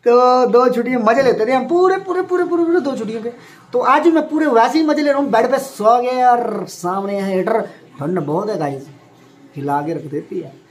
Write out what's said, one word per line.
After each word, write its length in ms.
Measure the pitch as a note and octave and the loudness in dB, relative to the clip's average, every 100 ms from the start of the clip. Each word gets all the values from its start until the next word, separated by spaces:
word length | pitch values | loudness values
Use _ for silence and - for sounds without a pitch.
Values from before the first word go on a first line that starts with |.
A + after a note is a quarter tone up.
| A#3+ | 4
तो 400 | A#3+ B3 B3+ A#3 | 4 6 4 4
दो 220 | A#3 B3+ | 4 4
छुट्टियां 320 | A#3 A#3 B3+ | 0 -2 0
मजे 200 | G#3+ B3 | 2 2
लेते 240 | C4 A3 A3 | 2 2 0
थे 60 | |
हम 120 | C4 A#3+ | 0 0
पूरे, 280 | E4+ F#4 F#4+ | 2 2 0
पूरे, 240 | F#4+ F4+ | -2 -6
पूरे, 220 | F#4 F4+ | -2 -2
पूरे, 200 | E4 E4+ | 0 0
पूरे 160 | E4+ E4+ | 0 0
दो 160 | C#4 A#3+ | -2 -6
छुट्टियों 260 | A3 A3+ | -8 -8
के। 80 | A3+ A#3+ - - - | -8 -12 -20 -20 -6
तो 60 | A#3+ A#3+ | -2 2
आज 140 | C#4+ E4 | 4 4
मैं 200 | D#4+ D4+ | 2 0
पूरे 180 | D4+ D4+ | -2 2
वैसे 320 | A3+ A3+ D4 | 4 4 2
ही 60 | |
मजे 180 | D#4 D4 | 2 2
ले 80 | C#4+ | 2
रहा 100 | C#4 | 0
हूँ, 100 | C#4 | 2
bed 200 | G#3+ B3 | 0 2
पे 80 | C4 | -2
सो 440 | - - G#3 A#3+ | -4 -2 2 2
गया 280 | B3 B3+ B3 | 2 2 2
और 360 | A#3+ A3 G3+ F#3 | 2 0 -6 -10
सामने 500 | - F3 F#3+ G3 G3+ | -8 -6 -4 -4 -4
है 160 | G3 F#3 | -2 -2
heater। 240 | F#3 A3+ - - - - | 0 -2 -4 -12 -20 -10
ठंड 200 | C#3+ F3+ | -4 -4
बहुत 320 | C#3+ D#3+ G#3 | -2 -4 -4
है 80 | F#3+ | -4
guys, 280 | D3 C3+ - - _ _ _ _ - D3 | -6 -8 -14 -20 _ _ _ _ -20 -10
हिला 240 | C#3 C#3+ | -4 -4
के 120 | D3 | -4
रख 80 | D#3 | -8
देती 380 | D3+ C#3+ - F#3+ | -8 -10 -10 -12
है। 120 | D3 - _ | -12 -18 _